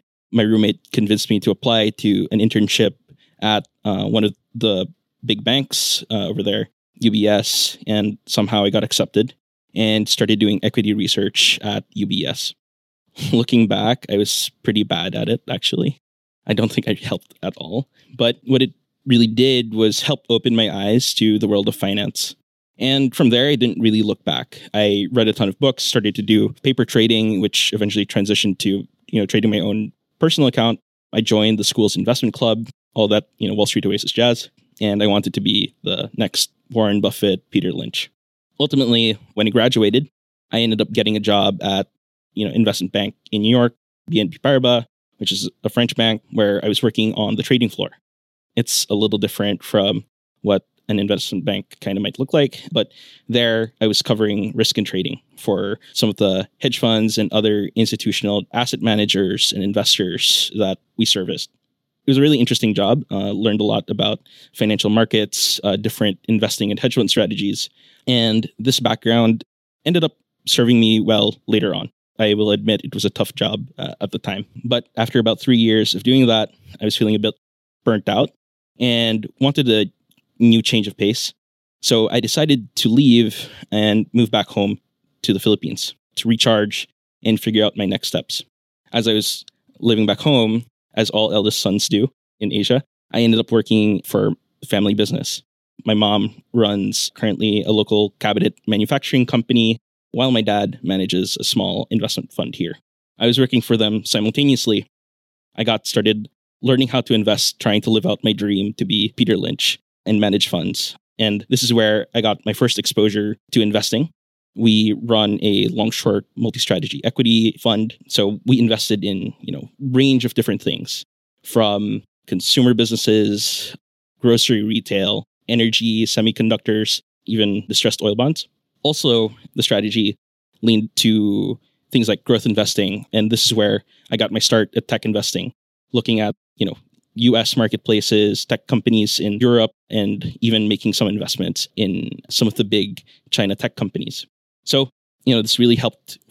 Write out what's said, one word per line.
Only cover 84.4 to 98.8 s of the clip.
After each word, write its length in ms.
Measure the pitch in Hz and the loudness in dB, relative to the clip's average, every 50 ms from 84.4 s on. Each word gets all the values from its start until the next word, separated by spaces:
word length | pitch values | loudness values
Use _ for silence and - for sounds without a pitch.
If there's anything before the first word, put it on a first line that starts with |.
| 101 | -2
home 320 | - - 107 101 104 101 - _ _ _ _ _ _ _ _ | -2 -2 -2 -2 -2 -2 -6 _ _ _ _ _ _ _ _
to 100 | - - | -2 -2
the 80 | 101 95 | -2 0
Philippines 540 | - 110 104 - - 71 - - - - - _ _ _ _ | 2 0 0 0 -2 -6 -8 -8 -10 -10 -12 _ _ _ _
to 120 | - - | -6 -2
recharge 600 | 113 117 113 - 120 113 107 104 104 - - - - _ _ _ _ _ _ - | -2 0 0 2 2 2 2 2 0 -4 -8 -10 -12 _ _ _ _ _ _ -2
and 160 | 113 110 107 | 0 0 0
figure 240 | - 117 107 107 107 | 0 0 2 2 2
out 140 | 104 - | 2 0
my 80 | - 101 | -2 -2
next 220 | 92 98 98 - | -2 -4 -4 -4
steps. 360 | - - 82 - - - - - _ _ _ _ _ _ _ _ _ | -6 -6 -6 -6 -8 -10 -12 -12 _ _ _ _ _ _ _ _ _
As 160 | - 117 107 | -4 -2 0
I 60 | 113 107 | 0 0
was 320 | 107 104 - - - - - - _ _ _ _ - | 0 0 -2 -6 -8 -12 -18 -20 _ _ _ _ -2
living 280 | - 117 113 110 107 | 0 2 2 2 2
back 120 | 104 98 - | 0 0 0
home, 460 | - 156 143 123 113 110 110 117 120 - _ _ _ _ _ | 0 2 2 4 2 2 0 -2 -4 -8 _ _ _ _ _
as 160 | 107 110 - | -2 -2 0
all 200 | - 107 110 - | 0 0 0 0
eldest 300 | 87 107 101 107 - - | 0 0 0 0 0 0
sons 260 | - 101 95 107 - | 0 0 0 0 0
do 240 | - 110 101 113 131 - _ _ _ _ _ | 0 0 0 0 0 -4 _ _ _ _ _
in 120 | 107 98 | -6 -4
Asia, 320 | - 104 101 - 123 139 - _ _ _ _ _ - | -2 -2 0 2 0 0 0 _ _ _ _ _ -2
I 80 | 113 | 2
ended 180 | 117 113 113 113 | 2 4 2 2
up 120 | 110 - | 0 2
working 500 | 113 113 101 - 113 110 107 107 104 - | 0 0 2 2 2 2 2 2 0 -2
for 300 | - - - 101 104 104 - - _ _ _ _ - | -2 -2 0 0 0 0 -2 -4 _ _ _ _ -8
family 280 | - - 101 104 101 104 | -4 -2 0 0 0 2
business. 480 | 104 107 - 85 - - - - - - _ _ _ _ _ _ - - | 0 0 0 -2 -4 -6 -8 -10 -10 -12 _ _ _ _ _ _ -8 -4
My 80 | 107 107 | -2 0
mom 480 | 104 107 104 104 104 101 107 - - _ _ | 2 2 2 2 0 0 -2 -6 -12 _ _
runs 600 | - 120 110 104 104 101 98 101 98 - - - - | 0 0 2 2 0 -2 -2 -2 -4 -4 -6 -8 -6
currently 480 | - - 110 87 - 107 107 104 107 - | -4 -4 -4 -2 -2 -2 0 0 0 0
a 80 | - | 0
local 380 | 107 107 104 - 110 104 104 101 - _ | 0 0 0 2 0 0 0 0 -2 _
cabinet 400 | - 107 104 104 - - - _ _ | -2 -2 0 0 0 0 -2 _ _
manufacturing 600 | - 110 101 | -2 0 0